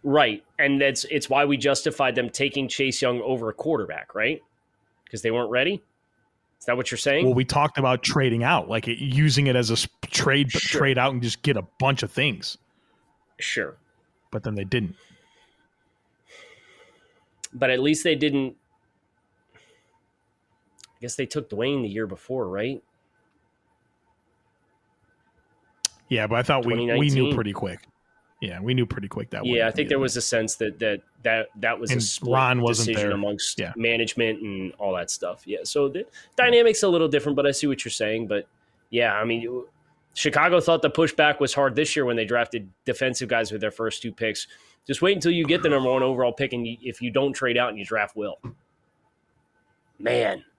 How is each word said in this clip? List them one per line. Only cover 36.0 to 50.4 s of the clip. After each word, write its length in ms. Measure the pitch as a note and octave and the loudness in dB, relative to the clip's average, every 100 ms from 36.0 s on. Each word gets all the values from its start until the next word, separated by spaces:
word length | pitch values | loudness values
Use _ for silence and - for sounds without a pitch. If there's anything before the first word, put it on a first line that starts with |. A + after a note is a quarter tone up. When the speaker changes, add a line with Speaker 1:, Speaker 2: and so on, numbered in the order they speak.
| - - - - | -10 -14 -10 2
Speaker 1:
dynamic's 480 | B3 A#3+ A#3 G#3+ | 6 6 6 4
a 40 | G3+ | 2
little 200 | E3+ D#3+ | 4 2
different, 280 | C#3+ D3 C#3 | 2 0 2
but 120 | C#3+ | 2
I 40 | |
see 140 | C#3 D3 | 2 0
what 180 | C3 | -2
you're 80 | A#2 | -4
saying. 360 | - G#2+ A2+ A2 | -4 -2 -2 -2
But, 200 | G2+ G2 _ _ _ _ | -4 -6 _ _ _ _
yeah, 240 | A#2 A#2 G2+ | 0 2 2
I 100 | A2+ | 0
mean, 160 | A#2 | -2
you, 280 | A#2 B2 B2 _ _ _ _ | -4 -8 -10 _ _ _ _
Chicago 460 | - D3+ D3 E3 F3 | -4 0 2 4 4
thought 240 | E3 E3 | 4 2
the 80 | D3+ | 2
pushback 480 | - D#3+ - D3+ C#3+ | 2 2 4 4 4
was 140 | C#3 - | 0 2
hard 200 | C#3 B2 | 2 2
this 200 | D3+ - | 0 0
year 100 | B2+ | 0
when 100 | A#2 | 0
they 100 | A2 | 0
drafted 440 | A#2+ A#2 A#2 F#2+ _ - | 0 0 -4 -8 _ -6
defensive 420 | A#2+ C3 A#2+ A#2+ | -2 -2 -2 -2
guys 240 | A#2 A2 | 0 0
with 80 | G#2 | -4
their 120 | G#2+ | -6
first 320 | - A2+ - | -4 -6 -4
two 80 | A#2+ | -10
picks. 340 | G2+ A2+ G#2+ - - _ _ - | -4 -4 -4 -10 -16 _ _ -8
Just 160 | C#3 | 0
wait 140 | F3+ G3+ | 2 2
until 160 | E3 | 2
you 120 | F3 D3+ | 0 2
get 180 | E3+ | 2
the 60 | E3+ | 2
number 200 | C#3+ C3 | 2 2
one 140 | C3 | 2
overall 280 | C3 B2+ B2 | 2 2 0
pick, 220 | A#2+ C#3 | 0 -4
and 120 | B2 A#2 | -4 -6
you, 120 | A#2 | -8
if 180 | B2 A2+ | -12 -8
you 80 | B2 | -2
don't 240 | A2+ C#3 | 0 0
trade 240 | C3 B2+ A#2+ | -2 0 2
out 120 | A#2+ | 0
and 100 | G#2+ | -2
you 60 | F#2+ | -6
draft 300 | A2 G#2 A2 | -2 -2 -4
Will. 220 | G#2 D#2+ - - _ _ _ _ _ _ _ _ _ _ _ _ _ _ | -8 -8 -14 -18 _ _ _ _ _ _ _ _ _ _ _ _ _ _
Man. 460 | G#2+ A#2+ A2 F#2 | -2 0 0 -2